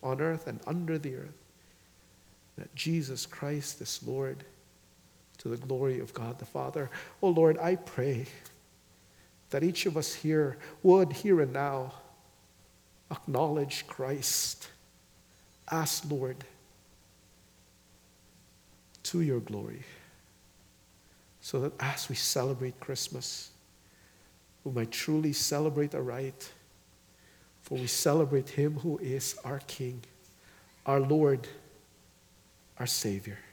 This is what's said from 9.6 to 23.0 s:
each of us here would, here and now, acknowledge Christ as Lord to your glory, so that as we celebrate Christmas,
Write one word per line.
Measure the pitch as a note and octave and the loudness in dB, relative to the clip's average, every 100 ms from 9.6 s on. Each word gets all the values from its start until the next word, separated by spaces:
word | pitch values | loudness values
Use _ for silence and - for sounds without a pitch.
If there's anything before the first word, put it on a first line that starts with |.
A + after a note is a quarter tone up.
each | E3 E3 F#3+ | 0 2 0
of | D#3 | 0
us | C#3+ | -4
here | - D#3 D#3 C#3+ - - - | -2 2 4 4 0 -14 6
would, | F#3+ F#3 F3+ | 10 10 8
here | - G#3+ F3 | 2 6 6
and | C#3 | 6
now, | C#3 C#3+ C#3 C3 - - - - - _ _ - - _ - - | 2 0 -2 -4 -10 -20 -20 -20 -20 _ _ -20 -20 _ -20 -12
acknowledge | D3+ - C3 D#3 D3+ C#3 - - | -10 -2 2 2 2 -2 -4 -8
Christ | - C3 C#3+ B2 - - - - - - - _ - _ - - - - | -8 -4 -2 -2 0 -2 -6 -14 -20 -20 -20 _ -20 _ -20 -20 -20 -4
as | D#3+ D3+ - D3+ | -2 0 -2 -2
Lord | C#3+ C3 C3 - - - - - - - - - - - _ - _ _ - _ _ - - - - _ - - - | -4 -4 -6 -14 -20 -20 -20 -20 -20 -20 -20 -20 -20 -20 _ -20 _ _ -20 _ _ -20 -20 -20 -20 _ -20 -20 -14
to | - F3 | -4 0
your | D#3 B2 | 2 0
glory, | - G#2 G#2+ A#2+ C3 - - - - - - - - _ _ - - - - - | -2 -8 -8 -10 -16 -20 -20 -20 -20 -20 -20 -20 -20 _ _ -20 -20 -20 -20 -18
so | - C#3 | -4 -2
that | C#3 - | -2 -2
as | C3+ C#3 - | -4 -4 -4
we | B2+ | -2
celebrate | - C#3 C3 B2+ B2+ A#2+ | 0 0 0 -2 -4 -8
Christmas, | - C3 | -8 -6